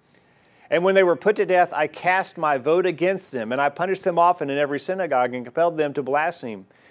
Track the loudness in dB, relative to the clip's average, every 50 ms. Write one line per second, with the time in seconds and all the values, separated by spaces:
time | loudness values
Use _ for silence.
0 | _ _ _ _ _ _ _ _ _ _ _ _ _ -2 0 2 2 4 4 6
1 | 6 4 4 2 2 0 2 2 2 2 4 4 4 4 2 -2 -4 -4 -4 -4
2 | 0 0 0 0 0 -4 -4 -2 0 0 0 0 0 2 2 2 2 0 -2 -2
3 | -2 -2 -2 -2 -6 -8 -6 -6 -6 -4 -2 0 0 0 -2 -2 -4 -4 -4 -2
4 | -2 0 2 4 4 4 2 0 -2 -4 -2 0 0 0 -2 -4 -4 -4 -4 -4
5 | -4 0 0 0 0 0 -2 -6 -10 -6 -2 0 0 2 2 0 -2 -2 -2 -4
6 | -4 -2 0 0 0 -2 -4 -6 -8 -10 -10 -12 -14 -18 _ _ _ _